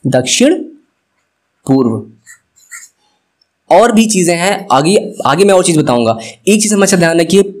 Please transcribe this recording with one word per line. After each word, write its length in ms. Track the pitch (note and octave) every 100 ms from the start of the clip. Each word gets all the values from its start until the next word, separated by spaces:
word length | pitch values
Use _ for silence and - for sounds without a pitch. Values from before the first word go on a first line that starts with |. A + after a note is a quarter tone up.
| C3+
दक्षिण 460 | B2+ B2+ - C4 F#4 - - _ _ _ _ _ _ _ _
पूर्व। 380 | - C3+ A#2+ F2+ - _ _ - _ _ _ - - _ _ _ _ _ _ _ _
और 160 | E3+ A#3
भी 140 | A3
चीज़ें 300 | A3 F#3+ E3+
हैं, 320 | E3+ F#3 G3+ -
आगे, 420 | C3 D#3 G#3 - -
आगे 200 | - D3+
मैं 80 | G3+
और 100 | F#3+
चीज़ 160 | - D#3
बताऊंगा। 380 | C3 A#2+ A2+ A2+ - - -
एक 140 | G#3+
चीज़ 140 | G#3+
हमेशा 220 | G#3 F#3+ F3
ध्यान 220 | E3+ E3
रखिए 220 | E3 G3 G3 -